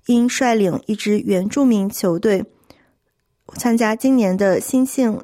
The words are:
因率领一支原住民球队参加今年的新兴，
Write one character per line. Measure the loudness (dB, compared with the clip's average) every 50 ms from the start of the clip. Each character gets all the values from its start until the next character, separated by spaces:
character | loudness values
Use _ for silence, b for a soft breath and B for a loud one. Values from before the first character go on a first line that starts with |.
| B
因 | 0 0 2 2
率 | 0 0 0 0 0 2
领 | 2 0 0 -2 -4 -4
一 | -6 -6
支 | -4 -2 -2 -2 0
原 | 0 0 0 0 -2
住 | -2 -2 0 2
民 | 2 2 2 0 -4
球 | -4 -2 -2 -2 -2
队 | 0 0 0 0 0 -2 -6 _ b b b b b b b b b _ _ _ _ _ _ _ _ _ -20 -12
参 | -4 -2 0 0
加 | 0 0 -2 -2
今 | -2 0 2 2
年 | 2 2 2 0
的 | 2 2 2 2 0
新 | -2 -2 0 0 0
兴， | 0 0 -2 -2 -2 -2 -4